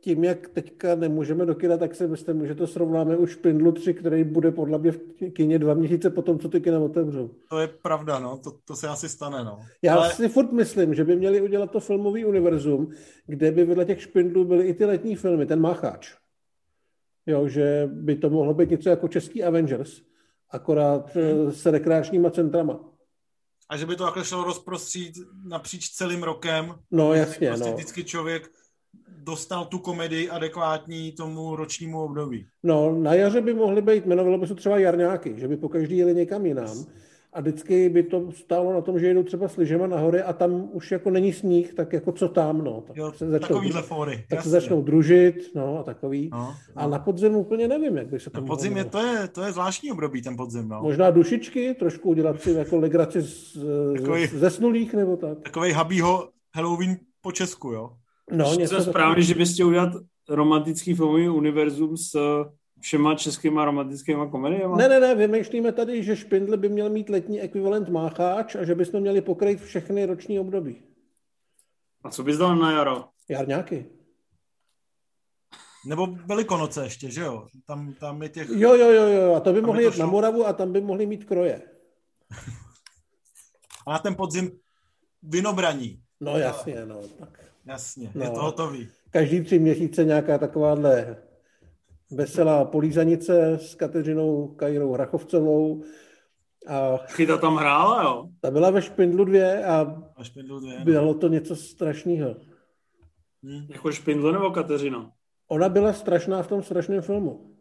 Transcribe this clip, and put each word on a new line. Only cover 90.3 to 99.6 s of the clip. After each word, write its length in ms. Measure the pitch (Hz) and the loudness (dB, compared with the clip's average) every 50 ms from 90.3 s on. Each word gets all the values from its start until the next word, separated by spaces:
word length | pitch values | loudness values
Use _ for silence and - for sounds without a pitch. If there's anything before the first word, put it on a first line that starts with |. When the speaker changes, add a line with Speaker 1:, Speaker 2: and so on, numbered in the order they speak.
| 147 139 | 0 0
Speaker 1:
takováhle 800 | 151 139 - 151 151 151 151 147 147 143 131 120 117 117 113 107 - _ _ _ _ _ _ _ _ _ _ _ _ _ _ _ _ _ | 0 -2 -2 0 2 2 2 4 4 4 4 4 2 -6 -10 -16 -18 _ _ _ _ _ _ _ _ _ _ _ _ _ _ _ _ _
veselá 540 | 139 131 147 139 - 175 165 156 156 147 139 | -6 -6 -6 -4 0 2 2 4 4 4 2
polízanice 880 | 139 - 156 147 160 147 165 160 165 170 165 - - 180 175 160 160 | 2 0 0 0 2 2 2 2 2 2 0 0 2 4 4 4 4
s 220 | 160 156 160 - - | 2 -2 -6 -12 -8
Kateřinou 720 | - 165 143 151 170 151 156 156 156 156 156 151 147 147 143 | -8 -8 -4 -4 -4 -2 -2 -2 0 0 0 0 -2 -4 -6
Kajrou 480 | 151 - 151 143 147 147 143 139 127 | -8 -6 -4 -2 -2 -2 -2 -2 -2
Rachovcovou. 840 | 123 139 127 - 160 - - - 170 156 156 151 151 156 156 156 156 - - - - - _ _ _ _ _ _ _ _ _ _ _ - - | -2 -4 -4 -4 -6 -6 0 0 2 4 4 2 2 2 0 -2 -6 -10 -16 -20 -20 -20 _ _ _ _ _ _ _ _ _ _ _ -14 -8
A 280 | 147 139 135 131 131 131 131 | -4 -2 0 0 -2 -2 -4
Speaker 3:
Chyta 320 | - - - 165 151 160 156 | -10 0 0 2 2 2 2
tam 180 | 165 160 156 | 2 0 0
hrála, 460 | 156 151 143 143 151 175 202 233 233 | 2 2 2 4 4 4 4 4 2
jo? 260 | 180 139 127 117 143 - - _ | 2 0 -2 -2 -8 -16 -16 _
Speaker 1:
ta 100 | - 135 | -6 -2
byla 200 | 135 147 170 190 | 2 4 4 4
ve 120 | 190 202 | 4 2
Špindlu 420 | 185 - - - 185 175 175 185 202 | -2 -2 0 2 2 2 4 2 2
dvě 400 | 185 190 196 185 185 190 208 | 4 6 4 4 4 0 0